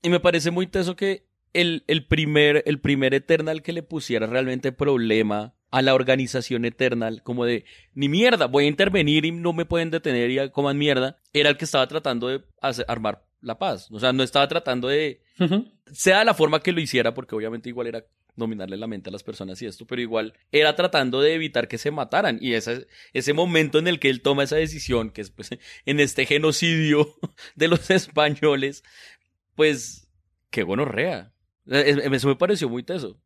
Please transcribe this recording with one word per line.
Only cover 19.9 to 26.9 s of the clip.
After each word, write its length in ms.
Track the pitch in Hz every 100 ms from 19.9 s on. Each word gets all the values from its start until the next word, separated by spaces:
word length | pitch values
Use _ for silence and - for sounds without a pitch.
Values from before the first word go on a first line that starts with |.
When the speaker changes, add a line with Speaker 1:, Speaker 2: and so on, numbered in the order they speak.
| 123
Speaker 1:
igual 320 | 117 110 110 _ _
era 240 | 147 151
tratando 460 | 151 180 156 131 127
de 140 | 147
evitar 340 | 165 156 123 120
que 100 | 117
se 140 | 147
mataran. 460 | 151 120 147 156 117
Y 140 | 131
ese, 320 | 113 113 123 - - -
ese 200 | 131 131
momento 460 | 147 180 160 156 151
en 80 | 170
el 140 | 170
que 100 | 139
él 120 | 127
toma 200 | 139 139
esa 120 | 135 160
decisión, 540 | 160 156 - 120 110
que 100 | -
es, 100 | 98
pues, 200 | - 104 117 - - -
en 140 | 147
este 260 | 143 - 131
genocidio 880 | 143 156 147 170 160 156